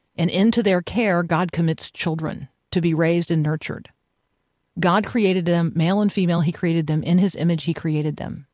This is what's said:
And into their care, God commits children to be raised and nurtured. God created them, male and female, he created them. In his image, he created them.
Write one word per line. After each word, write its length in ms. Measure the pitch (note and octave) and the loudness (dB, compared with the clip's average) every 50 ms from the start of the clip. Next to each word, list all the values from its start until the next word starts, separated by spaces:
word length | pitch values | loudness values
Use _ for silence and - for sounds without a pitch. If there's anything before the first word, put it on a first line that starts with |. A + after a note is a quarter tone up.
| _ _ _ | _ _ _
And 120 | - E3 F#3 | -2 -2 0
into 320 | - F#3 G3 A#3 A#3 A#3+ | 2 2 2 2 2 2
their 220 | G#3 G3+ F#3 F3+ | 2 2 2 2
care, 400 | E3+ - - G#3+ A#3 G#3 F3+ F3 | 0 -2 -2 0 0 2 2 0
God 300 | F3 E3 E3+ D#3+ F#3 E3+ | 0 0 0 0 0 -2
commits 360 | - E3 E3 D#3+ D#3+ - - - | -2 0 0 0 0 -2 -6 -12
children 600 | - - - E3+ D#3 D#3+ D#3 D3+ - - C3+ - _ _ _ _ | -10 -6 -4 -4 -4 -4 -4 -6 -8 -10 -14 -16 _ _ _ _
to 80 | - F3+ | -2 0
be 140 | E3 E3+ D#3+ | 0 2 2
raised 360 | D3+ E3 D#3+ E3+ F3 E3 - | 2 2 2 2 2 0 0
and 140 | E3+ D#3+ D3+ | 0 0 2
nurtured. 460 | D3+ D#3 D#3 - - - - - - _ _ _ _ _ _ _ _ _ _ _ _ _ _ _ _ _ F3 | 0 -2 -4 -6 -8 -12 -12 -14 -18 _ _ _ _ _ _ _ _ _ _ _ _ _ _ _ _ _ -2
God 240 | D#3+ F3+ F3 G#3+ G#3 | 2 2 2 2 0
created 400 | - - B3 G#3+ F#3 F#3 F#3 E3+ | 0 0 2 2 2 2 2 0
them, 260 | E3+ F3 E3+ E3 D#3+ - | 0 2 2 0 0 0
male 260 | E3+ D#3+ E3+ G3 G#3 | 0 0 2 2 2
and 100 | G#3 G3+ | 0 0
female, 300 | - G3+ F#3 E3+ E3+ E3+ | 0 0 0 2 2 2
he 100 | E3 E3+ | 0 0
created 360 | E3+ - - E3+ E3 E3 D#3 | -2 -2 -2 0 0 0 0
them. 160 | D3 D#3 D#3 | 0 -2 -2
In 160 | - - F3 F3+ | 0 2 2 4
his 180 | G3+ F#3+ - | 2 2 0
image, 280 | - D3+ E3+ E3+ D#3+ - | -2 0 0 0 0 -2
he 100 | E3+ E3 | -4 -4
created 420 | - - D#3+ D#3 D3+ D3+ D#3 D3 | -4 -4 -2 -2 -2 -2 -4 -4
them. 300 | - - - - - C#3+ _ | -6 -8 -10 -10 -12 -16 _